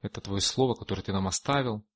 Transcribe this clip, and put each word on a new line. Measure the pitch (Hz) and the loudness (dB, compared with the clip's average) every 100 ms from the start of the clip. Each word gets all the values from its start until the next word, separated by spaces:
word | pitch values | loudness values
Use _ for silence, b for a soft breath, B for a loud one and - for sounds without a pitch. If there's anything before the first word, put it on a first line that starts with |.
Это | 107 - | -8 -10
Твое | - 98 | -4 0
Слово, | - - 131 117 | 0 2 2 2
которое | - 95 | -2 -4
Ты | 92 | -2
нам | 98 95 | 0 0
оставил | - - 143 127 107 - | -2 0 0 2 -2 -6